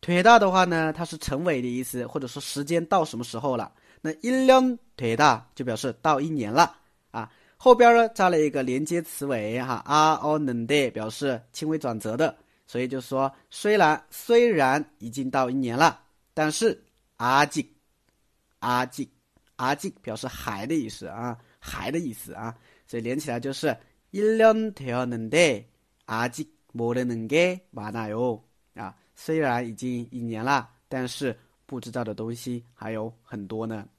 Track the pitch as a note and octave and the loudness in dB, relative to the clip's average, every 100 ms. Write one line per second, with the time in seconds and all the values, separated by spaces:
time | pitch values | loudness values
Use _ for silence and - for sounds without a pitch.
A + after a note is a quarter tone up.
0 | - F3 G3 A#3 G3+ F#3 F3+ E3 D#3+ D#3 | 0 4 8 8 8 4 4 2 -2 -4
1 | E3+ D#3 - C#3 F3 C#3 B2 B2 B2+ B2+ | -8 -8 -6 -2 0 -2 -2 -4 -6 -6
2 | A#2 D#3 B2+ C#3+ - C#3+ C#3+ E3+ E3 G3 | -6 -6 -8 -10 -10 -8 -2 -2 0 0
3 | D#3 A#2 A#2+ A2+ C#3 B2 - _ _ _ | 0 -6 -10 -6 -4 -4 -6 _ _ _
4 | D#3+ D#3 A#3 C4 C4 C4 B3+ A#3+ _ - | -10 -6 -2 2 6 6 6 -2 _ -6
5 | A#2+ A2+ D3 A2+ - - B2+ A2 C3+ A2 | -2 4 4 4 -2 -10 -6 -4 -4 -2
6 | D#3+ C#3+ D3+ D3+ G#2+ B2 E3+ - _ _ | 0 0 0 -4 -2 4 4 2 _ _
7 | _ A#2 A2 _ _ _ C4 A#3+ A#3+ A#3 | _ -12 -12 _ _ _ 6 8 8 8
8 | A3+ A3+ F#3+ E3+ D3+ C3+ C3 B2+ D#3 E3+ | 4 2 2 4 2 0 -2 -2 -2 -4
9 | E3 - C#3 B2 G#2+ A#2+ B2+ B2 - D3 | -4 -8 -4 -4 -4 -6 -4 -6 0 4
10 | D#3 D#3 D3+ D3+ C#3+ A#2+ A#2 D3 C3 A2 | 4 2 0 0 -2 -4 0 0 0 -2
11 | A2 - C#3+ A#2+ - - D#3 D#3 C#3+ A2+ | -8 -4 -4 -4 -8 -10 -4 -4 -4 -6
12 | A2 A#2 D#3+ - _ _ _ B2 B2+ C3 | -6 -2 -2 -2 _ _ _ -6 -4 -6
13 | B2+ C3 C3+ - _ - G#3 G#3+ D#3+ D#3 | -6 -2 -2 -4 _ -6 0 4 4 2
14 | - - - A#3 A#3+ F3+ C3 C#3 D3+ _ | -4 -18 2 4 6 4 4 2 -2 _
15 | A2+ A#2+ C3 C3+ B2+ C3+ B2 A#2+ D#3+ - | -12 -8 -2 0 0 0 -2 4 4 2
16 | _ _ _ - D#3 D3+ A3+ - _ _ | _ _ _ -2 -2 0 -2 -2 _ _
17 | _ _ A#2+ C3+ D3 D#3 B2 _ _ _ | _ _ 2 2 2 0 -8 _ _ _
18 | _ _ _ _ _ _ A#2+ B2 B2+ - | _ _ _ _ _ _ -2 0 -2 -6
19 | C#3 _ _ _ _ _ B2+ C#3+ G3+ - | -12 _ _ _ _ _ -2 -2 -4 -10
20 | - G#2+ C3 - - G2+ A2+ D#3+ A2 - | -12 -10 -10 -10 -10 -8 -4 -4 -4 -10
21 | F2+ G2 A#2+ A#2 _ _ - - G#2+ D#3 | -14 -10 -10 -10 _ _ -14 -10 -6 -6
22 | D#3+ A2 - - A2+ A#2 _ _ _ A#2+ | -6 -12 -16 -12 -12 -14 _ _ _ -8
23 | A#2 C3+ D3 A#2+ C3+ C3+ D#3 A#2+ _ _ | -6 -6 -4 -6 -6 -4 -4 -4 _ _
24 | _ F#3+ G#3+ A3 A3 A3 A3 G3+ C3+ B2 | _ -2 0 6 6 4 -2 -6 -6 -4
25 | B2 A#2+ A2+ D3 E3+ A2 G#2+ _ _ _ | -4 -4 -2 2 4 2 -8 _ _ _
26 | - A2+ A#2+ A#2+ D3+ _ _ A#2 A#2 A#2+ | -8 -4 -4 -6 -12 _ _ -4 -2 -2
27 | B2 A#2 A2 D3+ F3 F3+ _ C3 G#2+ G#2+ | -2 -4 -2 2 2 0 _ -12 -10 -8
28 | A2 G#2+ B2+ A2 _ _ _ - F#2+ - | -6 -2 -2 -4 _ _ _ -16 -14 -16
29 | _ _ - D#3+ C#3+ A#2+ B2 G#2+ B2+ B2 | _ _ -4 -2 0 0 -4 -8 -8 -8
30 | A#2 B2+ A#2 A2 A#2+ C#3 A#2+ _ _ C3 | -8 -10 -8 -6 -2 -2 -2 _ _ -6
31 | B2+ - C#3 G#2 _ _ _ C3 A#2+ A#2 | -6 -4 -6 -6 _ _ _ -14 -10 -8
32 | A2+ G#2 A2+ A#2+ B2 A#2+ A#2 _ A2 A2 | -6 -6 -8 -8 -8 -10 -12 _ -10 -8
33 | A2 A#2 _ A2 G2 A2 A2+ A2 G2 | -8 -12 _ -14 -10 -8 -8 -8 -12